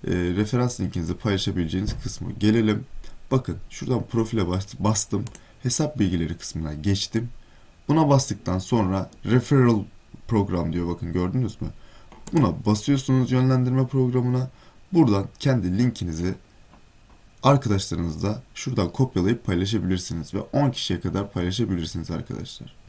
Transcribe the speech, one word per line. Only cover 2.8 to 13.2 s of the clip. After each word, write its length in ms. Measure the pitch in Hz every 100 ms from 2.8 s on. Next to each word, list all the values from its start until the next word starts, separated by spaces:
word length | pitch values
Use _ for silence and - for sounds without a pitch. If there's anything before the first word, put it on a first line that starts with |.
| - - - - -
Bakın 260 | 131 - 87 -
şuradan 360 | - - 123 101
profile 400 | 113 110 113 87
bas-, 280 | 92 95 -
bastım. 460 | 104 107 - 101 101 - - -
Hesap 360 | 131 - 151 127
bilgileri 380 | 98 87 80 85
kısmına 360 | - - 80
geçtim. 560 | 76 87 98 - 113 117 - - - - - -
Buna 220 | 151 151
bastıktan 500 | 139 - 101 - 92
sonra 500 | - 117 95 95 - - -
referral 580 | 123 120 143 123 110 101 - - - -
program 460 | 110 98 90 85
diyor, 140 | 85 87
bakın 260 | 87 87
gördünüz 480 | 85 90 127 117 -
mü? 60 | 80 - - - - - -
Buna 320 | 160 117 82 -
basıyorsunuz, 680 | 107 - 139 131 131